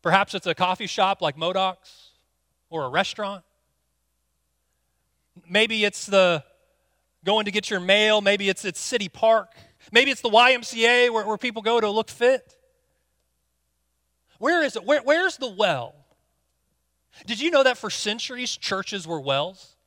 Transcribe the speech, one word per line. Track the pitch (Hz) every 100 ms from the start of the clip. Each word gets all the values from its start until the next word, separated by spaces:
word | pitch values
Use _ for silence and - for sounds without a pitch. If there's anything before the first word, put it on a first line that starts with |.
Perhaps | 175 190 196 190
it's | 180
a |
coffee | 160 180 185 208
shop | - 190 196
like | 160 143
Modoc's | 165 185 190 185 - - - _ _ _ _ _ _
or | 165 135
a |
restaurant. | 147 190 - 202 202 _ _ _ _ _ _ _ _ _ _ _ _ _ _ _ _ _ _ _ _ _
Maybe | 190 220 220
it's | 208 - -
the | 196 185 165 - _ _ _ _ _ _ _
going | - 214 208
to |
get | 202 208
your | 196
mail. | 180 202 214 214
Maybe | 202 202 196
it's, | 190 202
it's | -
City | - 240 190
Park. | - 220 226 190 _ - _ _
Maybe | 226 269
it's | 262
the | 233
Y | 214 247
M | 247
C | 226 226 226
A | 247 247
where, | 226 208
where | 214
people | 254 226
go | 208 233
to | 214
look | 214 220
fit. | - 240 262 _ _ _ _ _ _ _ _ _ _ _ _ _ _ _ _ _ _ _ _
Where | 247 339
is | 294 220
it? |
Where, | 196 294
where's | 240 320 370 -
the | 254
well? | 190 202 143 117 - _ _ _ _ _ _ _ _ _ _ _ - -
Did | 220
you | 302
know | 311
that | 262 240
for | 214
centuries, | - 208 220 - 247 247 -
churches | - 190 190 202 160
were | 165
wells? | 135 139 160 190 - _